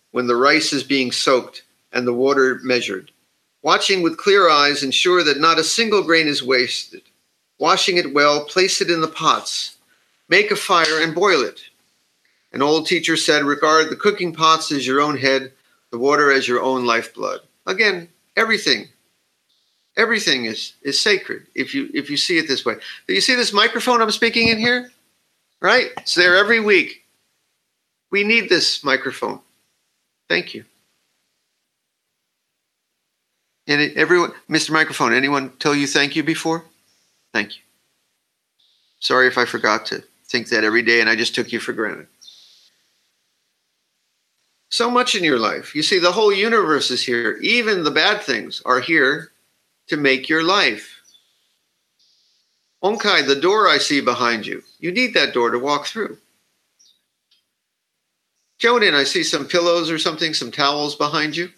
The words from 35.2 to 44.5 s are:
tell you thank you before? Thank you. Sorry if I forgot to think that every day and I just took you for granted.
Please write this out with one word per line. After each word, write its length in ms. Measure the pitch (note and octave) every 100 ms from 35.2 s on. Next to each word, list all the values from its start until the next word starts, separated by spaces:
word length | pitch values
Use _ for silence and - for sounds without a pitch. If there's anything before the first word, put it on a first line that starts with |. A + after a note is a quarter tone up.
| C#3 C#3+ C3 -
tell 160 | D#3
you 120 | C#3+ C#3
thank 280 | D3 C#3+
you 80 | D#3
before? 440 | D3 D#3 E3 E3 - _ _ _ _ _ _
Thank 240 | A2 G#2+ -
you. 60 | _ _ _ _ _ _ _ _ _ _ _ _ _ -
Sorry 260 | - B2+ B2+
if 120 | B2
I 80 | A#2+
forgot 400 | - A2 G#2+ -
to 180 | - - _ -
think 220 | B2 A2
that 160 | A2+
every 180 | G#2+ A2+
day 180 | A2+ A#2
and 80 | A2
I 80 | A2
just 180 | A2+
took 160 | - B2
you 80 | A#2
for 120 | -
granted. 340 | A2 G#2 D#2+ - _ - - - _ _ _ _ _ _ _ _ _ _ _ _ _ _ _ _ _ _ _ _